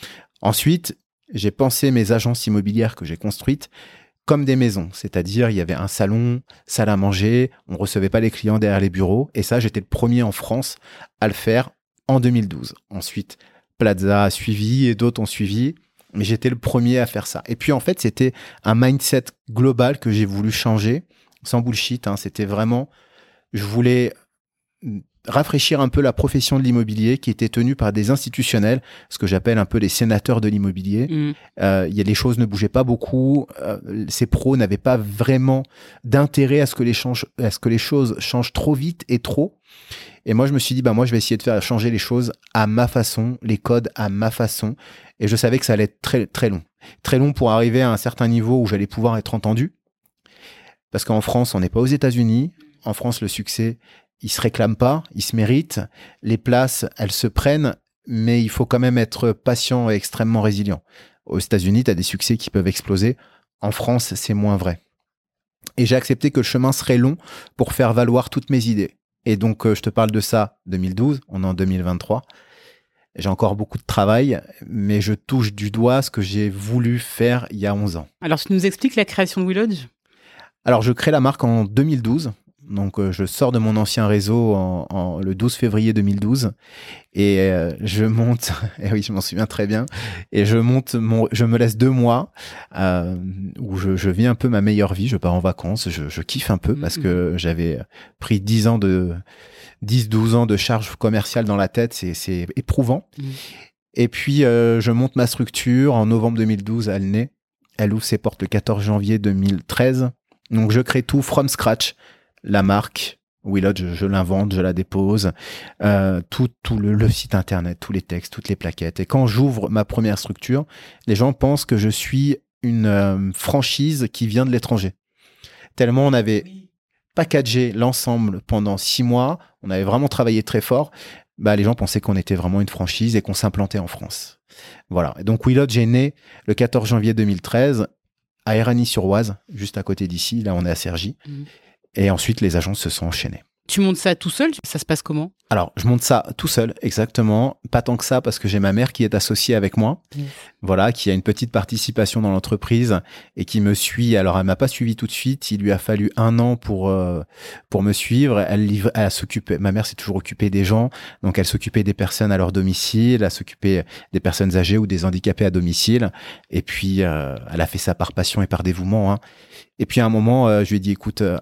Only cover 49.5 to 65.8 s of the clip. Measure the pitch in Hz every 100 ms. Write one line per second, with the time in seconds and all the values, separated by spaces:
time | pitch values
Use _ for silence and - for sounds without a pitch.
49.5 | 113 135 _ _ _ _ _ _ _ -
50.5 | - - _ _ 104 - 110 - 123 120
51.5 | 98 90 113 127 143 135 120 117 113 156
52.5 | - _ _ - 101 120 117 101 - 104
53.5 | - 113 117 _ - _ _ 107 - 113
54.5 | - 110 107 123 156 156 - - 113 107
55.5 | 131 - - - _ - - 110 113 -
56.5 | 123 131 - 107 - 104 - 117 - 139
57.5 | 151 143 - _ _ - 113 113 120 110
58.5 | - 120 123 127 123 113 - 120 104 -
59.5 | 120 - 127 117 104 - - 113 113 107
60.5 | 101 101 82 _ - - _ - 90 -
61.5 | 104 90 110 123 90 95 95 - 113 -
62.5 | 101 92 - - 95 110 123 _ _ _
63.5 | _ 104 104 - 123 - 117 - 104 104
64.5 | 101 90 87 _ _ _ _ _ _ _
65.5 | _ - -